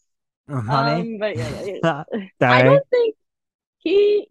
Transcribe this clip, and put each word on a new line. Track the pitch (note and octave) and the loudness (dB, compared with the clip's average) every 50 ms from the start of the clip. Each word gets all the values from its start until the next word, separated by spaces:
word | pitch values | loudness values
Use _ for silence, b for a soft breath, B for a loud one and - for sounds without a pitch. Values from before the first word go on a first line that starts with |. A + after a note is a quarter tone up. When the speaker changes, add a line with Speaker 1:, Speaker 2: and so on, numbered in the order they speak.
| _ _ _ _ _ _ _ _ _ - | _ _ _ _ _ _ _ _ _ -10
Speaker 1:
Uh, | D3 B2+ | -8 -8
mommy? | A2 G#2+ C3+ C#3 C3+ - - E3+ - - A3 | -6 -2 -2 -2 0 0 -2 -2 -4 -6 -8
Speaker 2:
Um, | G3+ | -6
but | G#3 G#3+ - - | -6 -6 -6 -6
yeah, | A#2+ A#2 | -8 -8
Speaker 1:
<laughs> | B2 - | -8 -10
Speaker 2:
it, | - G3+ F#3 C#3 - | -10 -10 -8 -4 -2
Speaker 1:
Sorry. | E3 D3+ C#3 D#3+ - - A3 F#3+ F#3+ _ - | -2 -4 -4 -6 -10 -10 -10 -10 -10 _ 0
Speaker 2:
I | C#3 B2 B2 B2 | 2 4 4 6
don't | B2+ C3 C#3 C#3 - _ | 6 6 6 4 2 _
think | B4+ B4 A#4+ A4+ - _ _ _ _ _ _ _ _ _ _ _ _ _ | 0 0 0 0 -4 _ _ _ _ _ _ _ _ _ _ _ _ _
he, | - D#4+ F#4 G4+ G#4 G#4 G#4 G#4 - - | -4 0 2 2 2 2 2 0 -2 -6